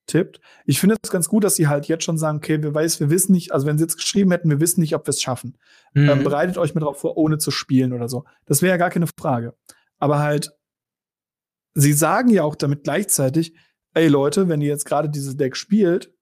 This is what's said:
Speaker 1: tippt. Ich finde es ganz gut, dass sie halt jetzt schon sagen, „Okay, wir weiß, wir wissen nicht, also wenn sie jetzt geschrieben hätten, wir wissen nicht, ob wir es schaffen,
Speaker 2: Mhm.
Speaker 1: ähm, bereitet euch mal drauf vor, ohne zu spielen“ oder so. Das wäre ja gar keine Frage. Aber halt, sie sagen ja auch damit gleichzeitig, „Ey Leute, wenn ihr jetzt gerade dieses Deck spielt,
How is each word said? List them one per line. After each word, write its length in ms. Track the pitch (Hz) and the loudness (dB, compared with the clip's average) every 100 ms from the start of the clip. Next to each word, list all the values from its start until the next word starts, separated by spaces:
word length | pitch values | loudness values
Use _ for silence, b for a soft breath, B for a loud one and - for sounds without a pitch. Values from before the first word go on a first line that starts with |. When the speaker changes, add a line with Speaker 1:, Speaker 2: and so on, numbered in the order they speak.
| - | -2
Speaker 1:
tippt. 340 | 160 - - b b | 0 0 -8 b b
Ich 160 | - 139 | -2 2
finde 160 | 190 220 | 2 0
es 80 | - | -2
ganz 180 | 185 165 | -4 0
gut, 160 | 214 | 0
dass 120 | 196 - | 2 2
sie 100 | 151 | 0
halt 180 | 147 147 | 0 -2
jetzt 180 | 165 | -4
schon 120 | - 160 | -2 -2
sagen, 220 | 156 151 | -2 -4
„Okay, 240 | - 156 | -2 -2
wir 100 | 151 | -2
weiß, 280 | 151 160 - | -2 -2 -2
wir 100 | 147 | 0
wissen 220 | 180 190 | 0 2
nicht, 200 | 180 - | 2 2
also 140 | 151 143 | -2 0
wenn 100 | 151 | 0
sie 80 | |
jetzt 120 | 165 - | -2 -2
geschrieben 340 | - 202 190 | -2 2 2
hätten, 180 | 175 165 | 2 0
wir 100 | 143 | 2
wissen 200 | 165 175 | 2 0
nicht, 140 | 156 | 0
ob 120 | 156 - | -2 -4
wir 40 | |
es 100 | 131 | -4
schaffen, 380 | - 127 120 - b b b | -4 -6 -10 -18 b b b
Speaker 2:
Mhm. 140 | 143 143 | 2 4
Speaker 1:
ähm, 140 | 143 | 4
bereitet 340 | 139 143 175 180 | 2 0 0 0
euch 160 | 160 | -2
mal 60 | 165 | -2
drauf 200 | 147 139 | -4 -4
vor, 160 | 165 - | -4 0
ohne 220 | 156 156 | 0 0
zu 120 | 147 | -2
spielen“ 420 | - - 131 127 | -6 0 2 2
oder 160 | 123 117 | -2 -6
so. 160 | 123 b b _ | -8 b b _
Das 160 | 143 | 0
wäre 80 | 180 | 2
ja 60 | 180 | 2
gar 140 | 175 | 0
keine 180 | 175 160 - | 0 -4 -4
Frage. 360 | 165 123 117 - - b b _ | -4 -2 -4 -12 -20 b b _
Aber 220 | 143 147 | 0 0
halt, 320 | 147 147 - _ _ _ _ _ _ _ _ _ _ _ _ | 0 -2 -6 _ _ _ _ _ _ _ _ _ _ _ _
sie 180 | 156 143 | 0 2
sagen 380 | 147 156 196 247 | 2 2 2 4
ja 140 | 202 | 4
auch 100 | 151 | 2
damit 300 | 147 143 147 | -2 -4 -2
gleichzeitig, 680 | 156 156 208 - 135 160 165 b b b _ | -2 -4 -2 0 0 0 -4 b b b _
„Ey 140 | 160 165 | 2 4
Leute, 400 | 143 143 196 185 | 4 2 2 0
wenn 120 | 151 | 0
ihr 80 | 147 | -2
jetzt 180 | 143 - | -4 -2
gerade 220 | 147 156 | -2 -2
dieses 280 | 147 139 135 | -4 -8 -4
Deck 200 | 135 - | -4 -4
spielt, 560 | - 214 180 180 - _ | -2 2 2 0 -4 _